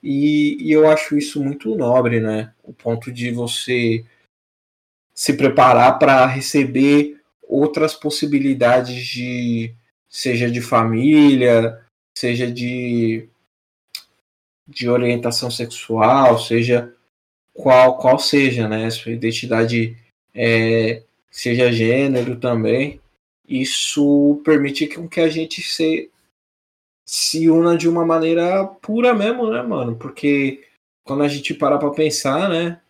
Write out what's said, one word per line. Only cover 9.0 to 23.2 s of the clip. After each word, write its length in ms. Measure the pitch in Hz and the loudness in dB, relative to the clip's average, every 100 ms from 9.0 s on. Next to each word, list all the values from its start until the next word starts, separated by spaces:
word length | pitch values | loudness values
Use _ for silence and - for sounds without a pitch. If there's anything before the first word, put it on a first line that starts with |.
de, 720 | 123 123 123 123 120 117 113 - _ _ _ | -10 -10 -8 -6 -4 -4 -6 -12 _ _ _
seja 400 | - 131 120 120 | -8 -4 -2 -2
de 120 | 120 | -4
família, 1200 | 117 120 113 113 135 151 147 135 123 117 113 113 _ _ _ - | -2 0 0 0 4 6 6 6 4 4 2 -4 _ _ _ -8
seja 320 | 123 120 123 | -6 -4 -4
de, 800 | 120 120 123 123 120 117 113 113 _ _ _ _ _ _ - _ _ _ _ _ _ _ | -6 -8 -6 -4 -2 -2 -4 -8 _ _ _ _ _ _ -20 _ _ _ _ _ _ _
de 200 | - 120 | -8 0
orientação 640 | 120 120 120 120 117 123 | 0 0 -2 -2 -4 -6
sexual, 880 | 117 117 - - 113 110 135 131 117 | -8 -10 -10 -6 0 4 6 6 4
seja 560 | - 117 120 120 120 _ _ _ _ _ _ | 0 -2 0 0 -2 _ _ _ _ _ _
qual, 460 | - 139 127 127 127 | -6 4 6 6 4
qual 180 | 127 135 | 2 2
seja, 520 | - 143 135 123 107 | 2 2 2 0 -4
né? 200 | 110 113 | -4 -4
Sua 200 | 113 - | -6 -10
identidade, 840 | 117 113 117 117 113 113 117 113 117 _ _ _ | -6 -4 -6 -4 -2 0 0 -4 -8 _ _ _
é, 680 | - 117 113 113 113 113 113 _ _ _ | -4 0 0 0 0 0 -4 _ _ _
seja 400 | - 123 120 123 | -10 -6 0 2
gênero 640 | 117 113 123 139 131 123 120 | 2 0 0 0 -2 -4 -6
também. 640 | 123 117 110 120 143 - _ _ | -4 -2 -2 -2 -4 -8 _ _